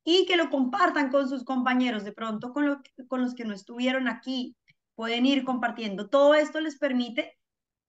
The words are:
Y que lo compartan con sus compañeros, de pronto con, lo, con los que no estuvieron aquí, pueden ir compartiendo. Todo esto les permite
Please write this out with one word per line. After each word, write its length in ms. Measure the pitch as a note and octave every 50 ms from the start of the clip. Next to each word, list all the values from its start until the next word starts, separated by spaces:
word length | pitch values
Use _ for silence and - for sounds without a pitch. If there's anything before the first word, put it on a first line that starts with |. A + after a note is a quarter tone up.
| -
Y 220 | D#4 E4+ F#4+ F4+
que 120 | - F#4 E4+
lo 120 | E4 -
compartan 640 | - C#4 C4 B3+ - D4+ F4+ E4 - D4+ C#4+ C4
con 180 | C4 C#4 C#4 B3+
sus 140 | C#4 C4 A3
compañeros, 600 | - C4 B3+ B3 C4 B3+ B3+ B3+ B3+ - D#4 D4
de 80 | - -
pronto 380 | - A3+ A3 G#3+ G#3+ B3 B3
con, 140 | B3+ D4 D4
lo, 160 | C#4+ C#4+ C#4 - - _ - B3+ -
con 140 | C4 B3+
los 140 | B3+ A#3+ A#3+
que 100 | - A#3
no 80 | A3 G3+
estuvieron 540 | F#3+ - - A#3 A#3+ B3 B3+ B3+ C4 B3+ B3
aquí, 480 | A3 A3 - B3+ C4 B3+ B3 D4+ - _ _ _ _ _ _ _ _
pueden 300 | - A3+ A3 A#3 A#3+ B3
ir 200 | C4+ C#4 C4+ C4
compartiendo. 640 | C4+ B3+ B3 A#3 A#3 A3 A#3 A3+ G#3+ G3 F#3 G#3 G3+
Todo 260 | - C#4 C#4+ C#4+ D4+
esto 240 | D4+ D4+ D4+ - D#4
les 180 | D#4 D#4 D4 -
permite 600 | - C#4 B3+ B3 A#3+ A#3+ A3 - - - - _ _ _ _ _ _ _ _ _ _